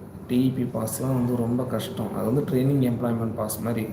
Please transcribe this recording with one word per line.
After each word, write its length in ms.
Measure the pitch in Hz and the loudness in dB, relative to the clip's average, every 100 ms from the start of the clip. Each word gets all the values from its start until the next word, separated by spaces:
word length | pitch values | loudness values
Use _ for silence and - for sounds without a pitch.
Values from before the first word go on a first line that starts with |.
| - - | -14 -14
டி 140 | - 123 | 0 2
இ 80 | 131 | 2
பி 100 | 127 | 2
பாஸ்லாம் 500 | 120 117 110 - 131 | -2 -2 -4 -2 0
வந்து 220 | 131 120 120 | 2 2 2
ரொம்ப 260 | 117 120 | 0 0
கஷ்டம். 460 | 120 110 - - 104 | 0 -2 -4 -4 -4
அது 120 | 101 104 | -2 2
வந்து 160 | 139 | 2
ட்ரைனிங் 400 | - 127 135 143 | 2 2 4 4
எம்ப்ளாய்மெண்ட் 520 | 123 113 120 113 113 | 2 2 0 0 -2
பாஸ் 220 | 113 107 - | -2 -4 -2
மாதிரி, 240 | 113 110 107 | -2 -2 -2